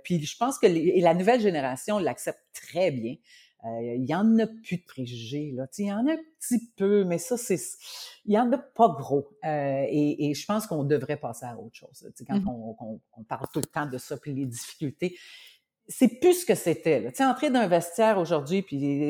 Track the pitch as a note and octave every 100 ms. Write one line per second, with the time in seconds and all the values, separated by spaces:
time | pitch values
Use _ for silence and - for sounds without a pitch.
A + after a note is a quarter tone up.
0 | - F3 D3 - A#3+ C4+ G#3+ E3 D#3+ F#3
1 | E3+ E3+ F#3 B3 G#3 D#3+ C3+ C3 - G#3
2 | D#3 B2 - - _ - - D#3 F#3 C3
3 | A2+ C#3+ _ - _ _ A2+ A2+ A#2+ B2
4 | B2+ D#3+ A3 A3+ A3 A3+ - F3 - -
5 | B2 A#2+ A2+ C#3+ D3+ B2+ C3 - G3+ G3+
6 | C4 D#4+ D#4+ - - B3 A#3 - G3 G#3
7 | F#3 E3+ - A#3+ - F#3 - - - -
8 | - - - G#3 B3 C#4 - - A3+ C#3+
9 | C3 C#3 - _ D#3+ D3+ C#3 C3+ C#3 D3+
10 | D3 - D3 C#3+ - G#3+ G#3+ D#3+ C#3 D3
11 | C3 C#3+ B2+ A2+ B2 A2+ A2 - - -
12 | - - A#2 G3+ F#3+ A#2+ A2+ G#2+ A2+ A2
13 | _ - A2 A#2+ C3+ D#3 - D#3+ D3 B2+
14 | - C#3+ - C#3 C3+ A#2 - - C#3+ -
15 | F3+ F3+ - - - - _ _ - -
16 | B3+ - F4+ F4+ - G3 - D#3+ E3+ C#3
17 | A2 - C4+ B3 D4+ B3+ G3+ F3 F3 -
18 | A3 G3+ D#3+ E3 C#3 F#3+ F#3 C#3 C#3+ C#3+
19 | D3